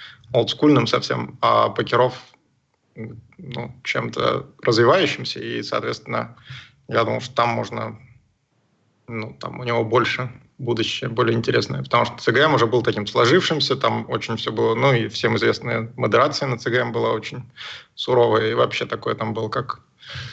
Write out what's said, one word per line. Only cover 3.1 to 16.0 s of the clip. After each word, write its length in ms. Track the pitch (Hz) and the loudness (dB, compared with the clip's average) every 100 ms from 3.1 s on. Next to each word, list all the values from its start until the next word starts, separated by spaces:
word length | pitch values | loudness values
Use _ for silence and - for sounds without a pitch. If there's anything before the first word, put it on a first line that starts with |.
| 113 - - 185 - 120 - | -14 -20 -20 -12 -10 -10 -10
чем-то 640 | - 127 120 117 123 - - _ | -6 -4 -4 -2 -2 -2 -6 _
развивающимся, 800 | - 113 120 180 170 - 131 - | 0 4 6 4 2 -2 -8 -8
и, 220 | 117 120 | -8 -8
соответственно, 720 | 110 117 113 117 - 117 117 - - - - _ - | -4 -4 -4 -8 -6 -6 -6 -12 -20 -20 -20 _ -2
я 160 | 113 | 0
думал, 160 | 107 117 | 0 -2
что 120 | - | -4
там 160 | - 120 | 0 0
можно, 480 | 113 107 113 110 110 - - _ _ _ _ _ _ _ _ - | 0 -4 -6 -8 -12 -20 -20 _ _ _ _ _ _ _ _ -12
ну, 280 | 113 107 - | -10 -10 -12
там 200 | - - | -12 -8
у 40 | |
него 200 | 123 117 | -2 0
больше 460 | 110 120 113 - 131 - _ _ | 2 2 2 -2 -6 -10 _ _
будущее, 520 | 123 113 113 - 120 | -4 -2 -2 -4 -6
более 260 | 113 117 117 | 0 0 2
интересное, 460 | 117 117 - 139 | 0 0 -2 -6
потому 220 | - 120 113 | 0 0 0
что 120 | - | -2
Ц 140 | - | 0
Г 80 | 120 | 4
М 120 | 156 | 4
уже 120 | 135 113 | 4 4
был 160 | 123 | 2
таким 240 | 113 107 101 | 2 0 -2
сложившимся, 680 | 120 120 175 175 156 147 135 | 2 6 6 4 0 0 0
там 300 | 120 113 110 | 0 0 -4
очень 260 | 117 - 110 | -6 -4 -4
все 160 | - | -4
было, 220 | 113 113 113 | 0 0 4
ну, 160 | 135 | 4
и 140 | 120 113 | 4 0
всем 280 | - 117 113 | -2 0 2
известная 560 | 113 107 120 117 113 | 2 0 -2 -4 -6
модерация 520 | - | -4